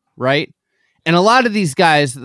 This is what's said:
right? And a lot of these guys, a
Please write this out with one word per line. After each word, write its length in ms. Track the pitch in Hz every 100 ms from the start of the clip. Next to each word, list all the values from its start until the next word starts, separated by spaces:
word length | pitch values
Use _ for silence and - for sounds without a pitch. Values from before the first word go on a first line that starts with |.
| _ -
right? 360 | 131 143 - _ _ _ _ _ 160
And 80 |
a 60 | 170
lot 260 | 202 247 240
of 60 |
these 200 | 208 175
guys, 420 | 135 170 151 143
a 40 | 131